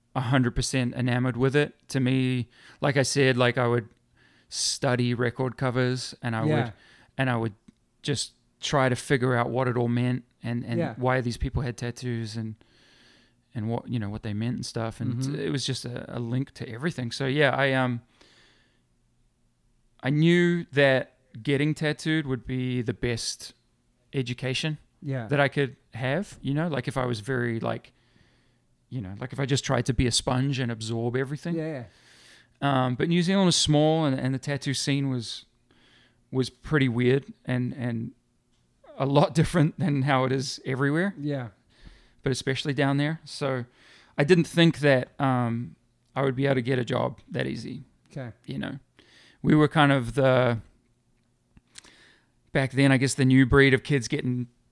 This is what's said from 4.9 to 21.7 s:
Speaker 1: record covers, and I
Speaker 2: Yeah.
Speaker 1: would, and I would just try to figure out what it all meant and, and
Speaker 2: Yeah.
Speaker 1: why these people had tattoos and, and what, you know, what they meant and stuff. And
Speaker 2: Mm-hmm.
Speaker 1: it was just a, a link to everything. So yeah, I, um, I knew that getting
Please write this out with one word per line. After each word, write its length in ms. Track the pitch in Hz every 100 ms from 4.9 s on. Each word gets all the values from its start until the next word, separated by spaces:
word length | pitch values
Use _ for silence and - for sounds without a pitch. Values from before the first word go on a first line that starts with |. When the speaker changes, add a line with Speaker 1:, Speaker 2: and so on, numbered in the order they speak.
| 123 123
Speaker 1:
record 420 | 120 123 - 131 -
covers, 580 | 131 123 123 127 - -
and 120 | 123 113
I 100 | 147
Speaker 2:
Yeah. 100 | 151
Speaker 1:
would, 100 | 120 - - - _ -
and 120 | 131
I 60 | 117
would 180 | 113 - _ _ _ _
just 300 | - - - _ _ _
try 300 | - 143 131
to 60 | 120
figure 400 | - 135 127 120
out 140 | 120
what 180 | 120 127
it 100 | 120
all 100 | 120
meant 360 | 120 123 127 - _
and, 220 | 117 120 113
and 140 | 170
Speaker 2:
Yeah. 140 | 151 110
Speaker 1:
why 240 | 127 131
these 160 | 120 113
people 240 | 135 120
had 160 | 123 117
tattoos 580 | 120 - 123 117 110 113
and, 200 | 110 107 _ _ _ _ _ _ _ _ _ 117
and 140 | 107
what, 180 | 117 -
you 100 | 120
know, 100 | 101
what 120 | 110
they 100 | 107
meant 220 | 104 117 -
and 100 | -
stuff. 340 | 117 113 -
And 140 | - 123
Speaker 2:
Mm-hmm. 200 | 135 147
Speaker 1:
it 160 | 165
was 140 | 139 131
just 180 | 123 120
a, 300 | 123 - 123
a 40 |
link 320 | 117 123 139 -
to 140 | -
everything. 420 | 113 165 127 117
So 140 | - 139
yeah, 300 | 143 139 131
I, 180 | 139
um, 280 | 131 127 120 - _ _ _ _ _ _ _ _ _ _ _ _ _ _ _ _ _ _ _
I 60 | 131
knew 560 | 147 165 175 175 175 170
that 400 | 139 139 131 - _ _ 117
getting 320 | 127 139 151